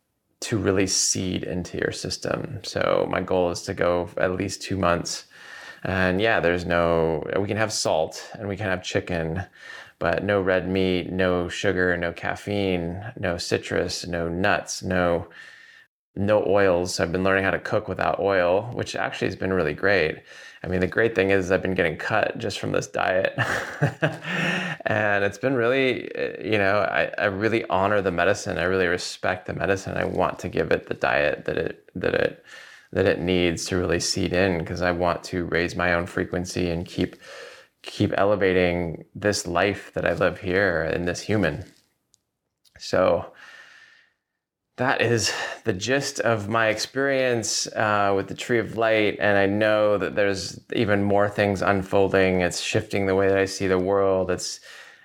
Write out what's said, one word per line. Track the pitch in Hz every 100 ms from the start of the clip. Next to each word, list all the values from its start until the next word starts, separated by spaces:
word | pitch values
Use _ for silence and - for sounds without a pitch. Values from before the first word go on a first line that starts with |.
| _ _ _ _
to | - 107
really | 98 95 95
seed | - - 107 92 92
into | - 90 87 -
your | -
system. | - - - - - - 107
So | - - - 50 90
my | 90
goal | 92 92 87
is | 87
to | -
go | 90 90 87 85 -
at | 92
least | 92 101 -
two | - 95
months. | 87 85 - - - - - - - -
And | - 92 92 92
yeah, | 113 101
there's | 82 87
no, | 87 85 85 82 80 78 - -
we | 101
can | 107
have | 110
salt | - 110 82 80 - - -
and | 101
we | 95
can | 104
have | 90
chicken, | - 101 - 87 80 85 90 - - - - -
but | 85 82
no | 98 101
red | 92 92 87
meat, | 95 95 90 -
no | 92 92 90 87
sugar, | - 104 90 90 87
no | 87
caffeine, | 87 95 90 - 101 95 90 85 90 107 -
no | 95 87
citrus, | - 107 - 87 87 - -
no | 85 82
nuts, | 87 101 87 - -
no | 92 92 87 82 82 - - - - - _ _ _ -
no | 101 107 -
oils. | 101 98 87 90 -
So |
I've | 87
been | 90
learning | 95 95
how | 95
to | 85
cook | - 110 -
without | 90 82 -
oil, | 98 95 87 95 117
which | 104 107 -
actually | - - 107
has | 92
been | 95
really | 92 76
great. | - 98 98 78 - - - - -
I | -
mean, | 92
the | 90
great | - 117
thing | 104 95
is | 98 90
I've | 92
been | 92 92
getting | 85 78
cut | - 110 - -
just | 107 -
from | 104
this | 95 -
diet. | - 95 92 - -
<laughs> | 113 - - - 143 - 160 - 160 180 170 175 185 156 -
And | 107 107 101 101
it's | -
been | 131 131
really, | 117 135 131 110 - -
uh, | 69 -
you | 101 107
know, | 98 104
I, | 95 64 82 -
I | 104
really | 95 107 110 -
honor | 90 98 104
the | 92
medicine. | 87 87 101 101 85
I |
really | 87 95 87
respect | 90 - - 92 92 -
the |
medicine. | 90 87 98 95 92
I | 90
want | 90 85 -
to | 90
give | 90 82
it | 85 -
the |
diet | - 62 65 73 -
that | - -
it, | 82 - _ -
that | 50
it, | 50 50 - - - - - -
that | - 98
it | -
needs | 87 90 87 82 -
to | 92
really | 90 85
seed | - 98 90
in, | 90 98 85
'cause | 85 87
I | 90
want | 87 87 80 -
to | 92
raise | 82 82 85 87
my | 87
own | 85 90
frequency | - 87 90 90 98 87
and | 82 90
keep, | - - - - - - - - _
keep | - - 104 -
elevating | 101 104 95 92 87 87 85 80 -
this | - 104 98 87
life | 87 101 95 -
that | - -
I |
live | 85 92 85
here | 95 90 98 82 80
in | 80
this | 87 85
human. | - 104 85 73 - _ _ _ _ _ _ _ _ _ _ -
So | - 92 92 82 - - - - - - - _ _ _ _ _ _ _ _ -
that | 127 -
is | 110 117 98 - - - -
the |
gist | 95 104 139 139 -
of | 117 113 101
my | 113 110
experience, | 104 - 131 139 135 131 120 107 - - -
uh, | 107 104 101 98
with | 98
the | -
Tree | - 120
of | 95 107
Light. | 113 110 104 -
And | 104 101
I | 98
know | 104 107 107 104 101
that | 87 65
there's | 101 95 85 - -
even | - 101 101
more | 101 101 104
things | - 101 95
unfolding. | 92 98 92 98 98 95 95 92
It's | 90 -
shifting | - 110 - 101 98
the | 95
way | 98
that | 98
I | 95
see | - 98
the | 92
world. | 92 98 98 95 90
It's, | 87 - - - - - -